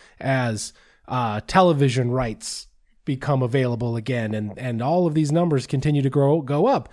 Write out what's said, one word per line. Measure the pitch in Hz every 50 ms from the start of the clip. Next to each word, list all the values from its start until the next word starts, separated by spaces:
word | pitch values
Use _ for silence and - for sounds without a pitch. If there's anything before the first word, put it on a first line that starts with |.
| - - _ -
as, | - 135 135 131 123 120 110 107 - - - _ _ _ _ _ _ -
uh, | - 127 120 113 104 107 -
television | - - 190 185 175 160 139 143 131 117 131 123 120
rights | 123 131 127 113 104 - - - - - - - _ _ _ _ _ _ _
become | - 139 131 - 147 143 135
available | 127 120 120 139 131 123 120 110 120 120 117 117
again, | 107 135 127 120 110 107 107
and, | 107 107 104 98 -
and | 123 127 117 110
all | 120 139 165 180 180
of | 165 151
these | 156 156 139
numbers | 151 170 175 170 151 131 - -
continue | - 135 135 151 147 143
to | 131 139
grow, | 131 143 139 139 151 170
go | 143 123 143 147 180 254
up. | 277 175 110 -